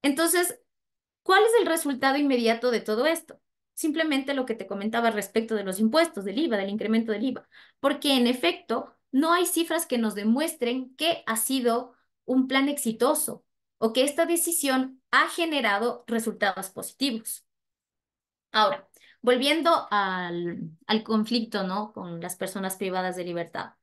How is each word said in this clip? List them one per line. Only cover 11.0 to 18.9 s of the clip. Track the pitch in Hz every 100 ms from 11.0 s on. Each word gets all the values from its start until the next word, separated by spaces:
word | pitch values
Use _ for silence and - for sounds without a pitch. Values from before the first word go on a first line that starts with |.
| 302 - -
ha | 220
sido | - 269 240 233 254 _ _ _
un | - 262 254
plan | 269 277
exitoso | 285 226 220 254 311 - - _ _ _ _
o | 226
que | 233
esta | 269 285 330
decisión | 339 339 339 277 262 262 - _
ha | 254 320
generado | - 330 294 226 202 240 240 -
resultados | 226 226 214 202 190 185
positivos. | - - - 269 226 - - _ _ _ _ _ _ _ _ _ _ _
Ahora, | 220 208 - -